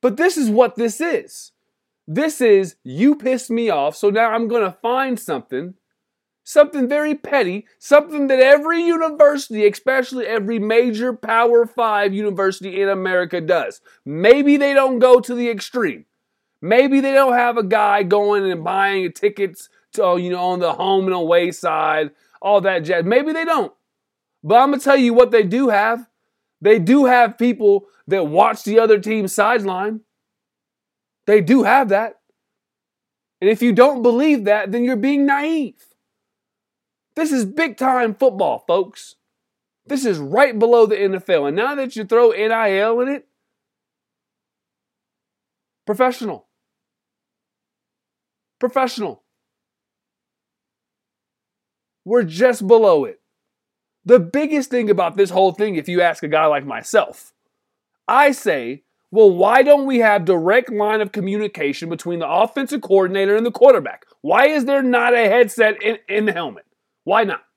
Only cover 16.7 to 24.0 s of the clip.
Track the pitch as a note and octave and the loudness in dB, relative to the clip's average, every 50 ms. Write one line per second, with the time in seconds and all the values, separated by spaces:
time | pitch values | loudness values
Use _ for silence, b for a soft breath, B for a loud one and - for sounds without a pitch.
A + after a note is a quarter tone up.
16.7 | G#3+ B3 C4+ C#4 C4+ C#4 C4 C4+ C4+ C4+ C#4 C4 A#3+ A#3+ A#3+ A#3+ A#3 A#3 A3 F#3 | 2 2 4 4 2 0 0 2 2 2 2 4 2 0 0 0 -2 -2 -2 -2
17.7 | A3+ G#3+ G#3+ G#3 G3+ G3+ G3+ F3+ G3+ G#3 G#3 G#3 G#3 G3+ G3 F#3 F3+ E3 D#3+ F3 | 0 0 2 2 2 0 0 0 0 0 2 0 0 0 0 -2 -4 -4 -6 -4
18.7 | F#3 G3 G3 G3 G3 G3 F#3 F3 D#3+ - - G#3 G3+ G3+ G3+ F#3 D#3+ - - _ | -2 0 0 0 -2 -2 -4 -6 -8 -4 -4 -4 -2 -2 -8 -8 -8 -14 -20 _
19.7 | _ _ _ _ _ - F#3 F3+ F3 F3+ F3+ F3+ F3+ F3+ F3+ F3+ F3+ F3 E3+ E3 | _ _ _ _ _ -2 0 0 0 0 -2 -6 -6 -4 -4 -4 -4 -2 -4 -4
20.7 | D#3+ D#3 F3+ F#3+ G3 F#3+ F#3+ F#3 F#3 F3+ E3+ D#3+ E3+ F3 F3 F3+ E3+ - - E3+ | -4 -4 -2 0 0 0 0 -2 -4 -4 0 2 2 2 2 -2 -6 -6 -6 -4
21.7 | D#3 D#3 D#3 D#3 D#3 D#3 D#3 D3 b b b b b b - G3 G#3 G3+ F3+ G3 | -4 -2 -2 -2 -2 -2 -4 -6 b b b b b b -2 0 0 2 2 0
22.7 | F#3+ F3 D#3 D#3 F#3 E3+ E3 F3+ A3+ B3+ D4 D#4 D#4 D#4+ E4 F4 E4 C#4+ G#3 D3+ | -2 -2 -4 -2 -4 -2 -2 0 0 0 0 -2 -6 -6 -4 -2 -2 -2 -4 -6
23.7 | _ _ _ _ _ _ | _ _ _ _ _ _